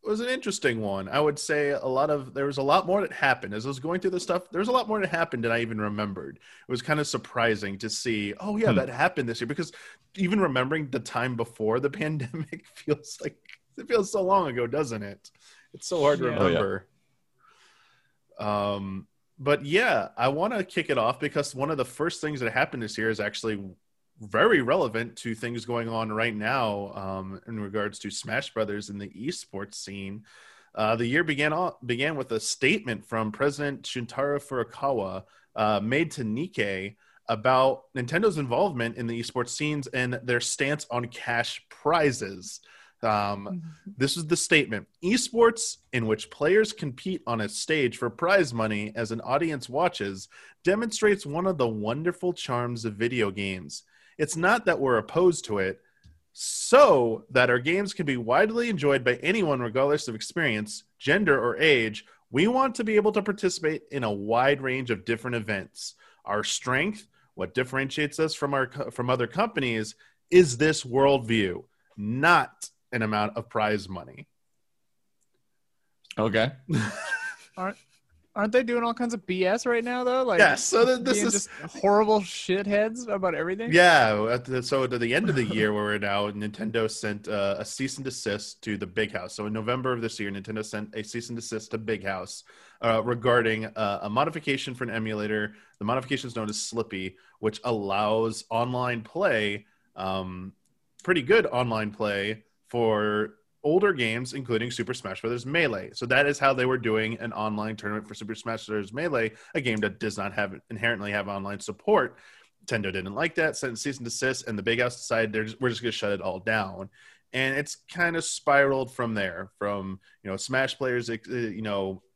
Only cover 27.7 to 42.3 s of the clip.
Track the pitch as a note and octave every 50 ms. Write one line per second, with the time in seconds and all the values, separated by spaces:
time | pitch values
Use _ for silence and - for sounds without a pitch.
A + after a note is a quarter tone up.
27.7 | G2+ G#2+ G2+ G#2 G2+ - - G#2 G2 - - G#2+ A2 B2+ C#3 - _ A2+ A2 G2+
28.7 | G2+ G#2 G#2 G#2 G2+ G2+ G2+ G2 - F2 A2+ D3 - - - _ - F#2+ G2+ G#2
29.7 | - - - - G2 G2 G2 F#2+ G2+ G#2+ G#2+ _ - - - - - - _ _
30.7 | _ - A2 G#2+ A2+ A2+ B2 A#2 C3 D#3+ F3 D#3 D3+ C3+ D3 D3+ D3+ E3 F#3 F3
31.7 | - - - A#2 B2 A#2 C#3 D3+ E3 C#3+ B2+ - A#2 A2 - - - - - C3+
32.7 | A#2+ G#2 G#2+ B2+ A2+ F#2+ - - - A2+ A2 G#2+ G#2+ - C3+ D3 C#3+ C#3 D3 C#3+
33.7 | C#3 A#2 - - - B2+ A#2+ A#2 - - C#3 C#3+ C#3+ C#3+ - - C#3 B2+ A2+ -
34.7 | - - - C#3 C3+ A#2 G2 F#2 F#2 F#2+ - _ _ _ _ _ _ A2 G#2+ G#2+
35.7 | G#2+ G2+ G2+ A2 B2+ D3 E3+ D#3+ - - B2 G#2+ G#2+ B2 E3 F#3 - - G#2+ G2+
36.7 | G2 F#2+ F#2+ G2+ G#2 _ _ _ _ _ _ - A2+ G#2+ G#2 B2+ C3 C3 C3 C3+
37.7 | C3 - - _ _ G#2+ A#2+ A#2+ C#3+ F3 G#3+ A3 F3 D#3 C#3+ B2 A#2+ C3+ F#3+ G3+
38.7 | D#3 A#2+ A#2 A#2 A#2 - A#2+ A#2 A#2 A#2 A#2 - - B2+ A#2+ B2 - - D3 D3+
39.7 | D3+ D3 C#3 B2+ - C3 B2+ B2 B2+ A#2+ A#2+ B2 B2 A#2+ - - - - C#3 C3+
40.7 | D3 D3 - - A#2+ A#2+ A#2+ A#2+ - - - - A#2 A#2 A#2 - - - _ _
41.7 | - - - D3 D#3+ E3+ D#3 D3 B2 - A2 F#2+